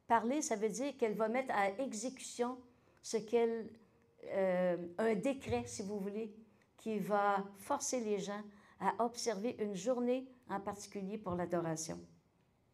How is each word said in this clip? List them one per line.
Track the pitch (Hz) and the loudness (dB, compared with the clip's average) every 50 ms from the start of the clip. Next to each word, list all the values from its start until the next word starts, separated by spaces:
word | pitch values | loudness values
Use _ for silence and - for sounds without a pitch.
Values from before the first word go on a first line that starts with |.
| _ | _
Parler, | - 233 226 208 233 277 311 294 | 4 4 4 4 4 2 2 2
ça | - 226 | 0 0
veut | 208 208 220 | 2 2 0
dire | 180 196 269 285 269 - | 0 0 -2 -2 0 0
qu'elle | 247 220 208 | 0 2 2
va | 185 226 214 | 2 2 2
mettre | 226 262 269 - 233 | 2 0 0 2 2
à | 214 202 196 196 202 | 2 2 2 2 0
exécution | 277 247 220 208 226 254 262 - - - - - 240 240 262 262 - - - _ _ _ _ - - | -4 -4 -4 -4 -6 -6 -6 -8 -12 -12 -4 -2 -2 -2 -2 -6 -12 -18 -20 _ _ _ _ -16 -10
ce | - - | -4 -4
qu'elle, | 220 214 214 233 233 233 233 233 226 214 - - - - _ _ _ _ _ _ _ - | -2 -2 2 4 4 4 4 2 0 -4 -8 -12 -16 -20 _ _ _ _ _ _ _ -10
euh, | - - 196 190 185 180 180 185 180 175 175 175 175 175 - | -4 0 2 4 4 4 4 4 4 2 2 -2 -6 -2 0
un | 220 226 220 | 2 4 4
décret, | 190 - 269 262 269 - 233 233 240 240 | 4 2 2 0 0 -2 -2 -2 -2 -2
si | 240 - - 208 | -4 -6 -6 -6
vous | 190 208 208 | -4 -4 -4
voulez, | 190 202 202 214 226 214 - - - - _ _ _ _ _ | -4 -4 -4 -4 -6 -6 -8 -14 -20 -20 _ _ _ _ _
qui | - - 220 220 208 | -8 -4 -2 -2 0
va | 180 170 208 202 202 202 202 196 196 196 - | 0 2 2 4 4 4 4 4 0 -2 -8
forcer | - - - 285 285 - - 269 254 | -14 -2 -2 -2 0 0 0 0 0
les | 226 214 208 196 | 2 2 0 0
gens | 175 185 202 208 214 208 - - - - - - | 0 -2 -6 -6 -8 -10 -14 -18 -20 -20 -10 -2
à | 185 196 - - 226 | 0 0 2 2 0
observer | 233 233 - - 233 214 190 202 254 240 - | 0 0 -2 -2 -2 0 0 -2 -2 -2 -2
une | 214 208 202 | -2 -2 -2
journée | 180 175 240 254 240 240 240 247 262 262 - - - - - | -2 0 0 0 2 2 2 2 0 -2 -6 -14 -20 -10 -6
en | 190 202 | -6 -4
particulier | 196 208 202 202 - - - 208 190 190 214 220 | -4 -6 -8 -8 -12 -10 -8 -6 -6 -6 -6 -6
pour | - 185 175 | -4 -4 -2
l'adoration. | 180 175 170 175 170 170 165 160 156 - - - 180 - - - - _ _ _ _ _ _ _ _ _ _ | -2 0 0 0 0 0 0 -2 -2 -4 -6 -8 -10 -10 -16 -20 -20 _ _ _ _ _ _ _ _ _ _